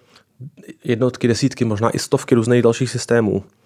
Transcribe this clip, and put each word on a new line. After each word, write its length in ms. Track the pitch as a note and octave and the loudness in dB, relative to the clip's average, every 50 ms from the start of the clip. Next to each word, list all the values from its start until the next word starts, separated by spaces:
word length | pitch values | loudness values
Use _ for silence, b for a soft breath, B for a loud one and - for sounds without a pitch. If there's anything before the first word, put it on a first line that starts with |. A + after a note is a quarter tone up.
| b b b b b b _ _ B2+ D3+ - - - - - _ - | b b b b b b _ _ -20 -20 -20 -20 -20 -20 -20 _ -4
jednotky, 440 | - A#2+ G#2+ B2+ B2+ - - - A#2 | -4 -2 0 0 -2 -2 -2 0 0
desítky, 360 | A2+ - C#3 C3 - - B2 | 0 0 0 -2 -2 -2 -2
možná 260 | A2+ G#2+ G2 A2+ A2+ | -2 0 0 0 0
i 80 | - - | 0 -2
stovky 360 | - - - - - - C3 | -2 -2 -2 -2 2 2 2
různých 280 | A#2 A2 A#2+ B2 B2 | 2 4 4 2 4
dalších 280 | A#2 A#2 A#2 - C3 A#2+ | 4 2 2 2 -4 -4
systémů. 540 | - A#2+ - - A#2 A#2 A2 G2+ - - - - _ B B | -4 -8 -2 0 0 2 2 0 -2 -2 -4 -8 _ B B